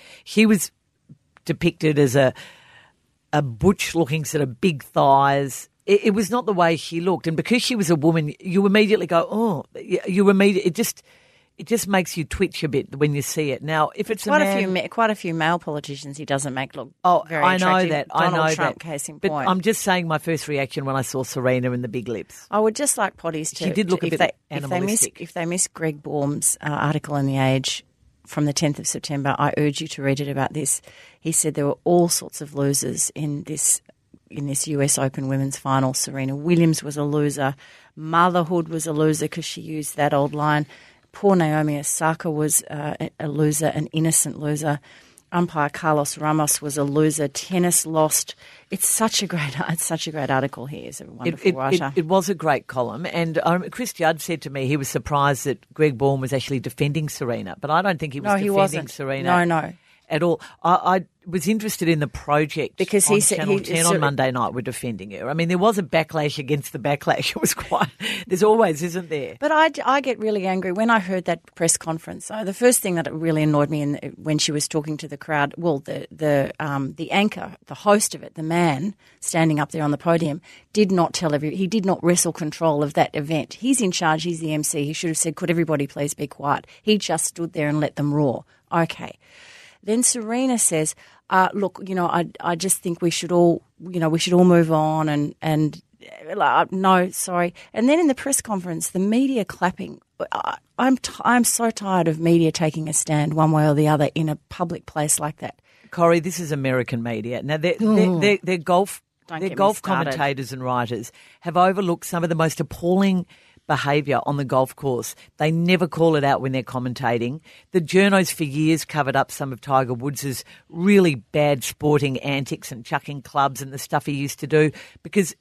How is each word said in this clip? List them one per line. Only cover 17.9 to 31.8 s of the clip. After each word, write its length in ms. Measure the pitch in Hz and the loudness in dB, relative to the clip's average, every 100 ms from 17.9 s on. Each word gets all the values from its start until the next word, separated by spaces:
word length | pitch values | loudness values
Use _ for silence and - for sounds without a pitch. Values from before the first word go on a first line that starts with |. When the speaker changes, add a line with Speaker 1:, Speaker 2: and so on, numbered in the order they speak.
Speaker 1:
that. 160 | 147 - | 0 -2
I 120 | 147 170 | 0 0
Speaker 2:
Donald 160 | 175 156 | 2 2
Speaker 1:
know 60 | |
Speaker 2:
Trump, 240 | 160 156 - | 2 -2 -4
Speaker 1:
that. 60 | 165 | -10
Speaker 2:
case 200 | 147 - | -10 -10
in 100 | 147 | -6
Speaker 1:
But 100 | 196 | -4
Speaker 2:
point. 200 | 151 139 | -2 0
Speaker 1:
I'm 100 | 185 | 0
just 220 | 190 220 | 0 -2
saying 260 | 202 180 170 | 0 0 0
my 100 | 151 | -2
first 300 | 170 160 - | -2 -4 -4
reaction 360 | 147 135 - 135 | -4 -4 -4 -4
when 100 | 135 | -2
I 60 | |
saw 200 | 127 131 | -2 -4
Serena 500 | 127 135 127 127 123 | -6 -2 0 2 0
and 120 | 123 | -2
the 40 | 123 | -4
big 200 | 123 110 | -6 -6
lips. 380 | 110 - - - | -8 -10 -16 -4
Speaker 2:
I 80 | 208 | 0
would 160 | 220 220 | 0 0
just 200 | 285 - | -2 0
like 200 | 196 - | -2 -4
potties 340 | 165 160 156 - | -6 -4 -8 -6
to, 80 | |
Speaker 1:
She 60 | 185 | -2
did 200 | 165 185 | -2 0
look 100 | 220 | 0
Speaker 2:
to, 60 | 165 | 0
Speaker 1:
a 20 | |
Speaker 2:
if 100 | 160 | 0
Speaker 1:
bit 0 | |
Speaker 2:
they, 380 | 160 - _ 143 | 0 -2 _ -10
if 60 | |
they 180 | 139 180 | -4 -2
miss, 220 | 190 220 | 0 0
Speaker 1:
animalistic. 180 | - - | -2 -4
Speaker 2:
if 120 | 175 | -12
they 100 | 180 | -6
miss 220 | 170 180 - | -4 -2 -4
Greg 360 | - 160 147 | -2 -4 -4
Baum's, 540 | 147 147 139 147 - - | -6 -2 -2 0 -2 -2
uh, 60 | 151 | -4
article 480 | 147 143 151 - 143 | -2 -2 -2 -4 -2
in 100 | 139 | 0
The 120 | 135 | 2
Age 460 | 131 135 131 - - _ _ _ _ | 2 2 -2 -6 -12 _ _ _ _
from 180 | - | -2
the 80 | 147 | -2
tenth 280 | 139 151 147 | 0 -2 -2
of 80 | 160 | -6
September, 480 | - - 143 139 139 | -6 -6 -4 -2 0
I 140 | 143 - | 0 2
urge 240 | 151 139 | 0 -2
you 60 | 156 | -8
to 140 | - | -4
read 160 | 139 135 | -2 -2
it 100 | 143 | -2
about 240 | 135 135 | -4 -4
this. 300 | 143 131 - - - - _ | -4 -4 -6 -8 -20 -20 _
He 100 | 160 | -4
said 240 | 165 156 | -2 -2
there 120 | 147 143 | 0 -2
were 120 | - | -2